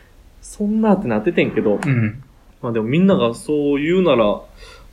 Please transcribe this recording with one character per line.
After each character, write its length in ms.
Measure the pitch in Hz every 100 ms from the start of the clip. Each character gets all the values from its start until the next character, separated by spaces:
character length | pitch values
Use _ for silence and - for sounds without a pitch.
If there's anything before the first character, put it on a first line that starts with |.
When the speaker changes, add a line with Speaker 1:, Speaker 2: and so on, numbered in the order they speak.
| - - - -
Speaker 1:
そ 220 | - -
ん 160 | 208 220
な 100 | 220
っ 80 | 190
て 60 | 123
な 100 | 107
っ 60 |
て 80 | 175
て 120 | 175
ん 100 | 131
け 60 | 110
ど。 160 | 104 101
Speaker 2:
う 40 | 147
ん。 340 | 120 104 107 - - - -
Speaker 1:
ま 80 | 127
あ 20 |
で 80 | 113
も 60 | 110
み 120 | 156
ん 80 | 196
な 100 | 170
が 180 | 117
そ 440 | 117 - 151 143 139
う 40 |
言 160 | 151 185
う 40 |
な 140 | 175 123
ら、 240 | 104 - - - - - -